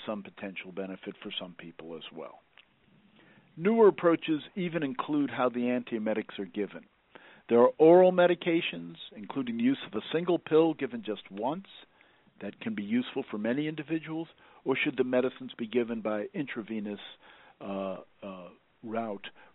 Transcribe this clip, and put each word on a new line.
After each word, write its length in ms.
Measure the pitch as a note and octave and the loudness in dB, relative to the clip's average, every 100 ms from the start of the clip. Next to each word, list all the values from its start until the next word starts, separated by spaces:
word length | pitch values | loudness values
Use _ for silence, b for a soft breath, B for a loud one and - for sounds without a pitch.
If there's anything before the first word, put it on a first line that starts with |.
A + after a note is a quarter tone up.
| - | -6
some 180 | G#2 | -8
potential 480 | G2 - G2+ F#2 F#2+ | -10 -14 -12 -12 -12
benefit 440 | F2+ F#2+ F#2+ - F#2+ | -10 -10 -10 -14 -14
for 100 | G#2 F#2 | -10 -10
some 180 | F#2 E2+ | -12 -14
people 380 | E2 - D#2+ E2 | -20 -16 -14 -14
as 80 | - D#2 | -14 -14
well. 240 | C#2 - _ _ _ _ _ _ _ b b b b - | -14 -16 _ _ _ _ _ _ _ b b b b -4
Newer 300 | F3+ A3+ G#3 | 0 8 8
approaches 520 | - F3 D#3+ - D#3 - - | 8 4 4 2 -2 -2 -6
even 280 | F3 E3 | -4 -2
include 460 | C#3+ B2 - D3+ C#3 | -4 -6 -2 -2 -2
how 200 | A#2+ B2+ | 0 0
the 120 | A#2+ | 2
antiemetics 800 | B2 B2 A#2+ A#2 G#2+ G#2+ - - | 0 0 -2 -4 -2 -2 -4 -8
are 60 | F#2+ | -8
given. 400 | G#2 F#2+ E2 - _ _ B B B B | -4 -6 -6 -20 _ _ B B B B
There 100 | A#2 | 6
are 120 | B2 - | 6 8
oral 360 | D#3+ F3 F#3 | 10 10 10
medications, 840 | F3+ F3 F3 F3+ E3 - E3+ E3+ E3 - | 6 4 4 0 0 0 -8 -12 -14 -18
including 440 | - G2+ C#3 B2 A#2 | -16 -8 -6 -4 0
the 60 | |
use 160 | A#2+ C3+ - | 2 0 -2
of 120 | G#2+ | -8
a 80 | - | -4
single 260 | E3+ F3 E3+ | -4 0 0
pill 340 | - D#3+ E3 D3+ | 4 4 4 2
given 280 | C3 A#2 A2 | -4 -6 -6
just 240 | G2+ - | -8 -8
once, 340 | F#2+ A#2 F3 G3 - - b b b b - | -6 -6 -6 -12 -20 -20 b b b b -14
that 180 | G2+ - | -12 -8
can 140 | A#2 G#2 | -8 -6
be 80 | |
useful 400 | G2+ A#2+ B2 C3+ - | -2 -2 -2 -6 -8
for 80 | G#2+ | -4
many 300 | A2 C3+ D3+ | -2 -2 -4
individuals, 600 | D#3 C#3 D#3+ D3+ D#3+ E3 - B B | -6 -6 -6 -6 -10 -10 -16 B B
or 140 | - C3 | -4 -2
should 140 | D3+ B2+ | 0 0
the 80 | |
medicines 480 | B2+ B2+ B2+ - C3 - | 0 2 0 -4 -14 -10
be 100 | A2+ | -2
given 320 | A#2+ A#2 A2+ | -2 -2 -4
by 280 | G#2+ G#2+ G#2 | -4 -4 -6
intravenous, 680 | F#3 C#3 B2+ G2 A2 G#2 G2+ - - B B B B | -6 -8 -8 -8 -8 -8 -10 -14 -20 B B B B
uh, 380 | A2 G2 F#2+ F2+ E2 - | -10 -6 -6 -8 -14 -16
uh, 240 | G2+ F#2 F2 - _ _ | -14 -14 -16 -20 _ _
route 440 | A2+ A2 A2+ G2+ - B B | -8 -6 -6 -8 -12 B B